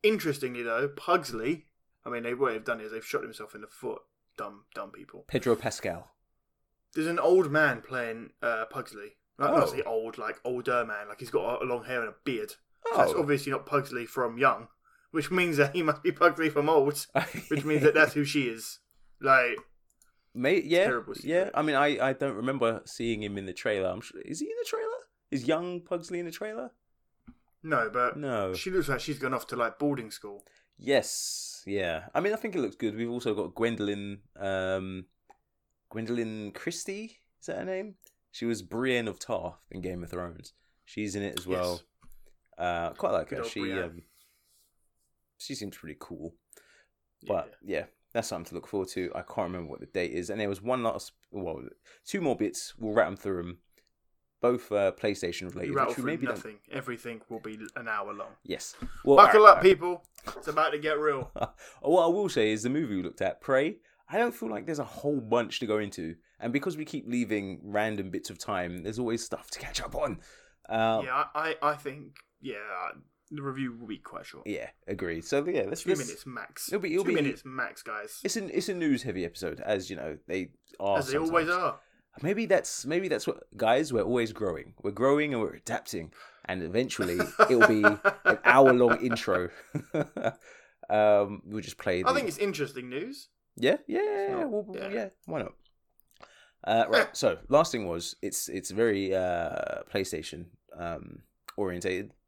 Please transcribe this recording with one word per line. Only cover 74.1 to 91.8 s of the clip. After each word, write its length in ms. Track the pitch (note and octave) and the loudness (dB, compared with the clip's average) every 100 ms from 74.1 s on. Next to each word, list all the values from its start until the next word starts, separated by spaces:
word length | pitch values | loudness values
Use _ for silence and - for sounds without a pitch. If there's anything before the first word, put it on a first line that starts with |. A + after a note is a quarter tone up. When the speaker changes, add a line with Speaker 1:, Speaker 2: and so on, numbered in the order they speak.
| E2+ - | -16 -16
Speaker 1:
short. 200 | C2 A#1 | -14 -8
Speaker 2:
Yeah, 260 | F2 A1+ _ - | -8 -8 _ -8
agreed. 360 | F#2+ F2+ E2 | -6 -4 -4
So, 220 | - C#3+ D#3 | -2 -2 0
yeah, 160 | D#3+ G2 | 0 0
let's, 140 | D#3 | -4
Speaker 1:
Two 80 | F3+ | 0
Speaker 2:
let's 140 | D#3 A#2+ | 0 -2
Speaker 1:
minutes 200 | - C3+ | -10 -12
max. 420 | A#2+ - - - | -12 -12 -12 -6
Speaker 2:
it'll 140 | G3 | -4
be, 100 | F#3 | 0
it'll 120 | E3+ F#3+ | 0 2
Speaker 1:
Two 60 | |
Speaker 2:
be 40 | D#3+ | 2
Speaker 1:
minutes 280 | C#3+ - C3+ | 0 -2 -10
max, 360 | C3 B2 - | -6 -6 -8
guys. 380 | - G#2+ G#2+ - G3+ | -10 -10 -10 -8 -4
Speaker 2:
It's 100 | A3+ | -4
an, 140 | F#3+ | -2
it's 180 | - G3 | -2 -2
a 60 | |
news-heavy 500 | F3+ D#3+ B2+ B2 F#2 | 0 2 2 0 -4
episode, 380 | E2 - D2+ - | -6 -6 -6 -6
as, 280 | - G#2 F2+ | -2 -2 -2
you 60 | F2 | -8
know, 220 | C#2+ D2+ - | -8 -10 -6
they 240 | F#2 F2 _ _ - | -6 -6 _ _ -4
are 160 | G2 F#2+ | 2 2
Speaker 1:
As 100 | C3 | 2
they 100 | C#3+ | -2
always 300 | D#3+ E3 D#3+ | 2 2 2
Speaker 2:
sometimes. 20 | F3+ | 0
Speaker 1:
are. 160 | D#3+ - _ _ _ - | 0 -4 _ _ _ -6
Speaker 2:
Maybe 240 | D3+ G#3 A3 | -2 -2 4
that's, 400 | F#3+ - - B2+ | 4 2 -8 -2
maybe 220 | E3+ F#3+ | -2 0
that's 180 | A#2+ - | -2 -2
what, 180 | - - G#2 | -6 -10 0
guys, 340 | A2 B2+ D3+ | 4 4 4
we're 120 | A#2+ | 2
always 280 | G2 B2 A2+ | 2 2 0
growing. 400 | A2+ G2+ D#2 - - | -2 -4 -4 -8 -8
We're 100 | G2+ | -6
growing 420 | G#2 C3 D3 D3+ | 2 4 4 2
and 80 | B2 | 0
we're 140 | G#2+ - | -2 -4
adapting. 580 | - - - G2 D#2+ - - - - | -6 -6 -4 -10 -10 -16 -20 -18 -8
And 160 | F#2 | -6
eventually 560 | E2 G2+ B2+ - F#2 F2 - | -2 0 0 -2 -2 0 -2
Speaker 1:
<laughs> 160 | - A2+ | 4 6
Speaker 2:
it'll 180 | B2+ B2+ | 10 8
be 160 | A2 | 8
an 540 | G#2 G#2 - - - - A#2+ | 6 4 0 2 0 4 8
hour-long 580 | B2+ C3+ B2 A#2+ - | 10 10 10 6 4
intro. 460 | A#2+ A2+ - F2+ F2+ - - - - | 0 -2 0 0 0 -8 -10 -10 -4
<laughs> 400 | D#3+ C#3+ - - - - - _ _ - | -4 -4 -2 -4 -4 -20 -20 _ _ 0
Um, 520 | G#2+ G#2+ G#2 G2+ G#2 D#2+ | 6 8 8 4 -4 -8
we'll 160 | G#2+ | -8
just 160 | - | -8
play 260 | - | -6